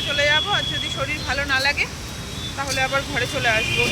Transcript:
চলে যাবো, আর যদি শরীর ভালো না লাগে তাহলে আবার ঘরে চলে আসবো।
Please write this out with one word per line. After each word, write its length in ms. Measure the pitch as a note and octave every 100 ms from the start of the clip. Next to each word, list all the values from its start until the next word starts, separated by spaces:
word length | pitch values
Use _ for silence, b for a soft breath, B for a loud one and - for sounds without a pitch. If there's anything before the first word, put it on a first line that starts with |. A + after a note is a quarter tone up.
| D#4
চলে 140 | C#4+ D4
যাবো, 180 | D4+ F#4+ F#4
আর 60 | C#4
যদি 140 | D4 C#4+ -
শরীর 220 | C#4 D4+ C#4+
ভালো 160 | C4+ C#4+
না 40 | C4 C#4
লাগে 180 | C#4+ B4 - - - - - - -
তাহলে 220 | C#4 C4 C4
আবার 140 | C#4 C#4
ঘরে 160 | C#4 C4
চলে 160 | C#4+ B3 A3
আসবো। 240 | A#3 - A#3+